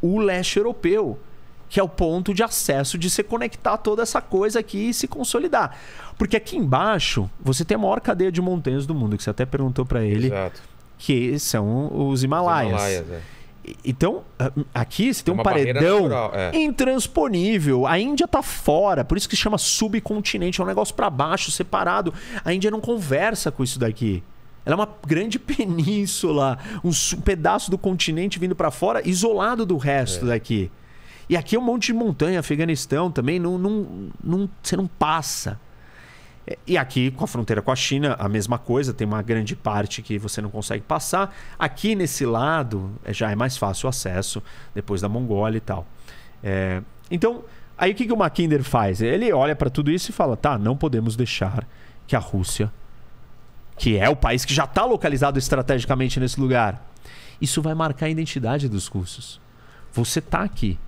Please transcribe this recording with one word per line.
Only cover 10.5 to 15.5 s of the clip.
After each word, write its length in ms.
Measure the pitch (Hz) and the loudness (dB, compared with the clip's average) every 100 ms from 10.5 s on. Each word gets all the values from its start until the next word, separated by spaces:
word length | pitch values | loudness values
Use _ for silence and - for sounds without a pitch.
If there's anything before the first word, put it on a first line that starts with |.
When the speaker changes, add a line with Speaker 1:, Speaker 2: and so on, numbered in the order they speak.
| - - - - - | -6 -18 -20 -20 -12
Speaker 1:
que 400 | - 131 123 143 | 0 2 2 0
são 680 | - 113 101 120 147 - 139 | 0 0 2 0 0 0 2
os 120 | 135 | 2
Himalaias. 500 | 131 156 175 160 113 | 2 2 2 2 2
Speaker 2:
Os 140 | 107 101 | 2 0
Himalaias, 200 | 92 82 | 0 -4
é. 80 | 87 82 - - - | -10 -12 -16 -20 -18
Speaker 1:
E, 120 | - - | -16 -8
então, 400 | - 131 170 330 - - | -4 0 0 0 -8 -4
a-, 120 | 127 139 147 | -2 -2 -4
aqui 400 | 123 117 - 233 | -2 -4 0 0
você 80 | 254 | 2
tem 100 | - | 0
Speaker 2:
É 20 | |
Speaker 1:
um 40 | 190 | 2
Speaker 2:
uma 60 | |
barreira 300 | 220 | 2